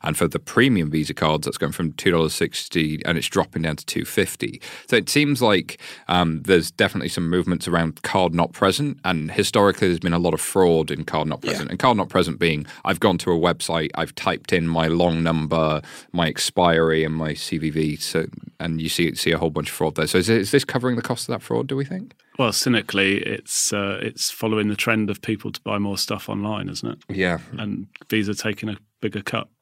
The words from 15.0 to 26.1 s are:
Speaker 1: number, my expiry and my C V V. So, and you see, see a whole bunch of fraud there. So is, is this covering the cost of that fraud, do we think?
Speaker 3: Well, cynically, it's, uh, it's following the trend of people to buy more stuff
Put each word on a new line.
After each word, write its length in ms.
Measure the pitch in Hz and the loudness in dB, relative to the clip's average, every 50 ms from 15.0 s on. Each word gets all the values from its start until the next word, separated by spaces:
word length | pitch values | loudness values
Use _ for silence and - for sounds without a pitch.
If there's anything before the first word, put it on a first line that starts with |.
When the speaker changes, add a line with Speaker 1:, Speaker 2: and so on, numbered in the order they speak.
| 87 87 82 82 82 | 4 4 2 2 2
Speaker 1:
number, 580 | 82 82 80 78 76 80 82 80 78 78 78 78 - - - - _ | 2 2 0 0 0 0 2 2 2 0 -2 -4 -8 -18 -20 -18 _
my 160 | - 87 85 | -2 -2 0
expiry 760 | 80 67 - - - - 95 90 87 82 82 82 80 80 80 80 | 0 0 -2 -4 -2 2 4 4 6 6 6 4 4 4 2 2
and 120 | 78 80 | 0 -2
my 180 | 80 80 78 73 | -2 -4 -4 -4
C 240 | - - - 90 | -6 -6 -6 -4
V 120 | 80 76 78 | -2 -2 -2
V. 240 | 76 80 78 78 76 | 0 0 0 0 -2
So, 300 | 73 - - - 82 80 - - - - - _ _ | -4 -6 -2 -2 -2 -2 -2 -8 -14 -18 -18 _ _
and 200 | - 87 80 80 | -6 -4 -4 -4
you 100 | 80 80 | -4 -4
see, 260 | - - 87 80 - | 0 0 0 0 0
see 160 | - - 90 | -2 0 0
a 80 | 85 76 | 0 2
whole 100 | 82 80 | 0 -2
bunch 200 | 73 78 73 - | -2 -4 -6 -6
of 60 | - | -4
fraud 200 | - 82 80 - | -2 -2 -2 0
there. 120 | - 90 | -2 -4
So 120 | - - 92 | 0 2 2
is, 100 | 87 104 | 2 4
is 220 | 113 110 98 101 | 2 2 2 2
this 120 | - 139 - | 2 2 2
covering 320 | - - 131 117 127 123 | 2 -4 -2 -2 0 -2
the 40 | 113 | -2
cost 260 | - - 127 - - | -2 -4 -4 -4 -4
of 60 | - 123 | -6 -6
that 80 | 110 | -8
fraud, 260 | - - 120 120 127 | -4 -4 -2 -2 -2
do 80 | 135 139 | -2 -4
we 100 | 135 139 | -4 -4
think? 280 | 135 180 185 202 - - _ _ _ _ - | -6 -8 -10 -10 -12 -18 _ _ _ _ 0
Speaker 3:
Well, 120 | 131 113 | 0 0
cynically, 680 | 107 - - - 120 110 101 - - 101 98 95 98 | 2 0 2 2 2 2 0 -2 0 2 2 2 2
it's, 540 | - - - 104 - _ - - - - - 107 | 0 0 -4 -6 -6 _ -6 -2 -2 0 0 0
uh, 260 | 101 101 98 101 98 | -2 -2 -2 -4 -4
it's 300 | - 110 98 - - - | -6 -8 -6 -4 -6 -6
following 360 | - - - 110 107 107 104 | -4 -4 -2 0 0 2 0
the 80 | 104 101 | 0 0
trend 340 | - - 117 113 110 107 101 | 0 0 0 2 0 0 -2
of 120 | 101 - | -4 -4
people 300 | - - 110 104 - 107 | -4 -4 -4 -4 -4 -10
to 100 | - - | -10 -8
buy 160 | _ 113 104 | _ -4 -2
more 200 | 101 101 101 98 | -2 -2 -2 -2
stuff 320 | 95 - - | -4 -4 -4